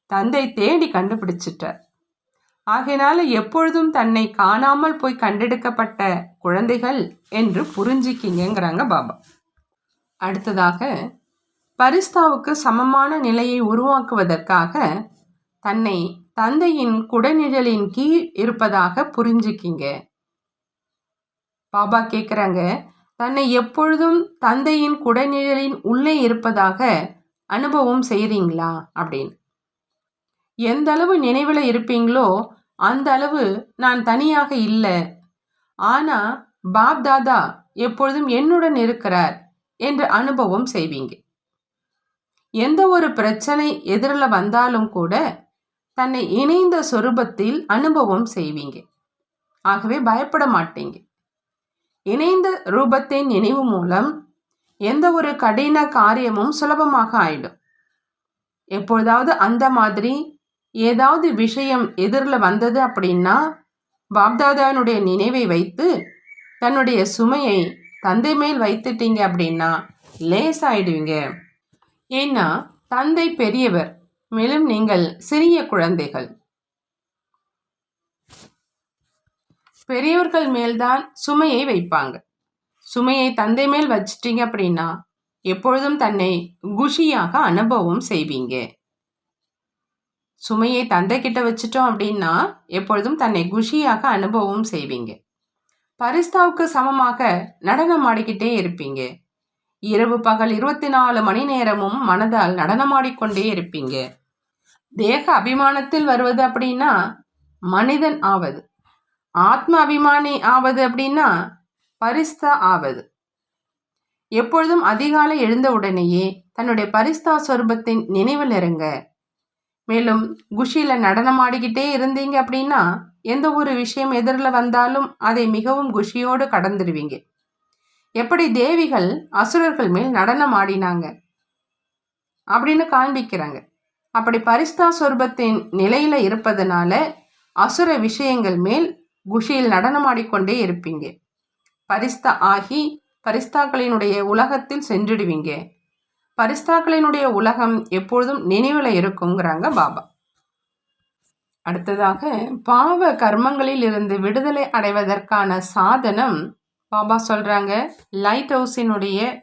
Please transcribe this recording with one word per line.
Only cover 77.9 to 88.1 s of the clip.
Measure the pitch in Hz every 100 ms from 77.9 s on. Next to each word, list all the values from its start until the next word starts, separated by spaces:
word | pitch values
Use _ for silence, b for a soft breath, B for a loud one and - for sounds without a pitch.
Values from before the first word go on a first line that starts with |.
| _ _ _ _ - - _ _ _ _ _ _ _ _ _ _ _ _ _ -
பெரியவர்கள் | 254 294 339 349 339 294
மேல்தான் | 247 233 226 247 262 294
சுமையை | - - 294 311 247 277
வைப்பாங்க. | 196 175 160 135 - _ _ _ _ _ _
சுமையை | - 247 247 269 262
தந்தை | 247 208 233 277
மேல் | 285 302
வச்சிட்டீங்க | 220 196 - 240 233 233
அப்படின்னா | 220 185 165 165 175 - _ _ _
எப்பொழுதும் | 185 190 247 262 285 294
தன்னை | 233 202 185 175 175 _
குஷியாக | 190 208 277 285 320 254 175
அனுபவம் | 262 254 175 226 240 175 175
செய்வீங்க. | -